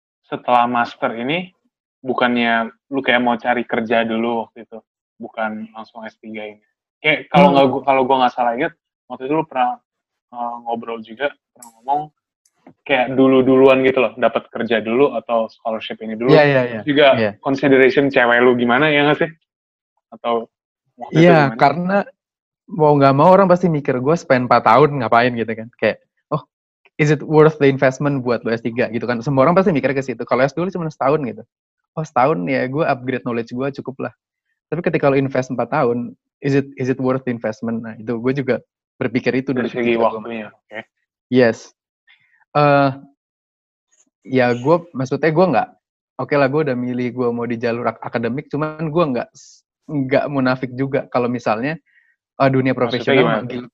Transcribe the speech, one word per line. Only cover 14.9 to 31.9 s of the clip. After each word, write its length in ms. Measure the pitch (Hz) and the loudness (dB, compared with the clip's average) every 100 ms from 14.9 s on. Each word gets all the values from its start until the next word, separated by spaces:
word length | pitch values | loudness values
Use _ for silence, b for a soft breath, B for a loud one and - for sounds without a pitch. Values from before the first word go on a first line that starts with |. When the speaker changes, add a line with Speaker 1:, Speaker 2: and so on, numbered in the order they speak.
| 117 139 117 | 2 2 0
Speaker 1:
atau 320 | - 117 110 | -2 -2 -2
scholarship 480 | _ 117 110 - 113 110 | _ -8 -8 -8 -12 -10
ini 80 | |
dulu. 160 | 110 120 | -4 2
Speaker 3:
Iya, 140 | 151 147 | 4 4
iya, 160 | 135 123 | 2 0
iya. 120 | 113 104 | -4 -2
Speaker 1:
Juga 220 | 143 143 123 | 4 4 4
Speaker 3:
Iya. 140 | 107 101 | 0 -2
Speaker 1:
consideration 720 | 143 139 143 135 131 135 139 | -4 -2 2 6 6 4 2
cewek 320 | 139 120 120 123 | 2 2 4 4
lu 80 | |
gimana, 400 | 120 120 120 156 | 4 2 2 2
ya 160 | 147 143 | 2 2
nggak 160 | 147 165 | 0 -2
sih? 60 | 160 _ _ _ _ _ _ _ | -6 _ _ _ _ _ _ _
Atau 400 | 113 120 117 113 _ _ _ _ | -10 -4 -4 -6 _ _ _ _
waktu 240 | - - 160 | -20 -4 4
itu 40 | 170 | 6
Speaker 3:
Iya, 240 | 165 143 | 6 2
Speaker 1:
gimana? 80 | 113 | 2
Speaker 3:
karena 400 | 139 143 180 202 - - _ _ _ _ _ | 0 0 -2 -2 -4 -10 _ _ _ _ _
mau 240 | - 151 | 0 4
nggak 220 | 147 139 139 | 6 4 6
mau 160 | 160 | 6
orang 160 | 190 190 | 6 6
pasti 240 | 175 180 | 4 2
mikir, 240 | 151 139 127 | 0 -2 -2
"Gua 160 | 127 | 0
spend 320 | 170 - 127 123 | -2 0 0 2
empat 240 | 120 117 | 2 6
tahun 320 | 117 147 143 | 6 4 2
ngapain?" 320 | 113 117 123 | 0 2 2
gitu 160 | 120 113 | 0 -6
kan. 160 | 110 113 - | -8 -12 -4
Kayak, 160 | 110 - _ _ _ | -2 -2 _ _ _
"Oh, 160 | 151 - _ _ _ _ - | -8 -8 _ _ _ _ -2
is 80 | 151 | 0
it 160 | 151 107 | 0 2
worth 320 | 156 156 151 | 4 4 4
the 80 | 139 | 2
investment 560 | 135 139 135 147 143 | 2 0 0 -2 -2
buat 240 | 120 113 110 | -2 -4 -2
lu 80 | |
S 80 | 113 | -4
tiga?" 240 | 123 117 110 | -4 -4 -4
gitu 160 | 117 110 | -4 -4
kan. 80 | 120 117 | -4 -2
Semua 240 | 135 135 | 2 4
orang 80 | 180 | 4
pasti 160 | 190 | 2
mikir 160 | 151 131 135 | 2 0 -2
ke 80 | 131 | -6
situ. 160 | 117 | -8
Kalau 240 | 120 120 135 | -4 0 0
S 80 | |
dua 160 | - 180 | -2 -6
lu 40 | |
cuma 200 | 190 160 | -6 -8
setahun 320 | - 127 156 131 | -4 -2 0 -2
gitu. 160 | 107 113 _ _ _ _ | -10 -16 _ _ _ _